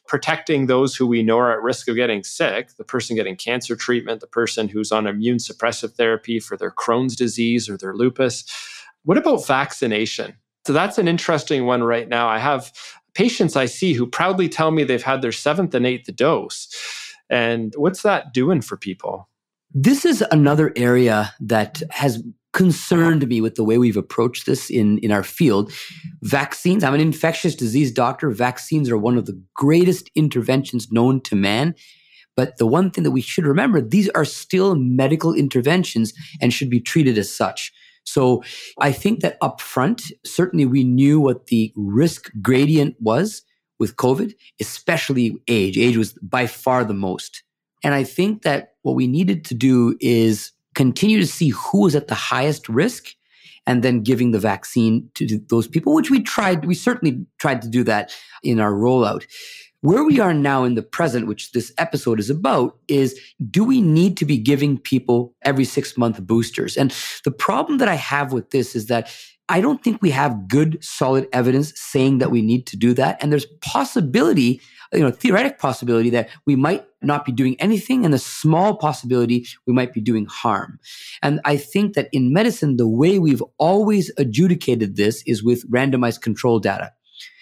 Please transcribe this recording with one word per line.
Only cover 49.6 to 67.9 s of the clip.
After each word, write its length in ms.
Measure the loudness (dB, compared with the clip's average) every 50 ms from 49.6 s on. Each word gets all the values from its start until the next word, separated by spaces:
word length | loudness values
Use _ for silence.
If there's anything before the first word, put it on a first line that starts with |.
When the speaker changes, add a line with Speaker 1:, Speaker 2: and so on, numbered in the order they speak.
| 2 4 4 4 4 2 0 0
Speaker 2:
is 500 | 0 2 4 4 4 4 2 0 -4 -12 _ _ _ _ 0
continue 460 | 0 2 2 2 2 2 2 4 4
to 60 | 2
see 240 | 0 -2 0 0 0
who 320 | 0 -2 -4 -2 0 2
was 120 | 4 4 2
at 140 | 2 0 -2
the 80 | -6
highest 520 | -6 -4 -2 -2 0 0 0 -2 -4 -6 -4
risk 460 | 0 0 0 0 -2 -6 -16 -20 -20 _ _ _ _ _ -20 -20 -18 -8 -2 0
and 160 | 0 2 2
then 180 | 2 2 2
giving 300 | 2 0 0 2 2 2
the 80 | 2 2
vaccine 680 | 2 0 -2 -2 -6 -4 0 2 2 2 2 0 -2 -6 -8
to 120 | -6 -4
th-, 160 | -4 -4 -4 -2 0
those 200 | 0 0 0 0
people, 260 | -2 -2 0 2 2
which 160 | 2 2 4
we 100 | 2 2
tried, 440 | 0 0 -2 0 0 0 0 0 0
we 100 | -2 -2
certainly 500 | 0 0 -2 -2 0 0 0 0 -2 -6 -12 _ -4
tried 240 | -2 0 0 -2
to 60 | -4 -2
do 160 | 0 0 2
that 280 | 2 2 0 -2 -4 -10 -20 -20 -20 -16 -6
in 160 | -2 0 2 2
our 140 | 2 2
rollout. 520 | 2 2 2 4 4 4 2 2 0 -4 -8 -14 -20 -20 -20 -20 -20 -20 -20 -20 _ _
Where 220 | 2 2 4 4
we 160 | 4 4 4 4
are 160 | 4 2 2
now 300 | 2 2 2 2 2 2
in 100 | 2 0
the 80 | -2
present, 460 | -4 -4 -4 -2 -2 0 0 -2 -4 -4
which 240 | -6 -8 -8 -6
this 200 | -6 -6 -6 -4 -4 -6
episode 400 | -4 -4 -4 -4 -2 0 0 0
is 120 | 0 -2
about, 460 | -2 -2 0 0 2 2 0 0 -4 _ _ -2
is 280 | 0 2 2 0 -2 -6 -18 -18 _ -10 -8 -2
do 140 | 0 0
we 180 | 2 4 4 4
need 360 | 4 4 4 4 4 2 2
to 80 | 0 -2
be 140 | 0 0 0
giving 380 | 2 2 2 2 2 0 -2
people 600 | -2 -2 -2 -2 0 2 2 0 0 0 -4 _ _
every 220 | -2 -2 0 0 0
six-month 640 | -2 -2 -4 -6 -4 -2 -2 0 0 -2 -4 -4
boosters? 500 | 0 0 0 0 -2 -4 -6 -6 -4 -2
And 160 | -2 -2 -2 -2 -6 -10 -12 -10 -6 -6
the 60 | -6
problem 480 | -4 -4 -2 -2 0 0 0 0 0 2
that 100 | 2
I 60 | 2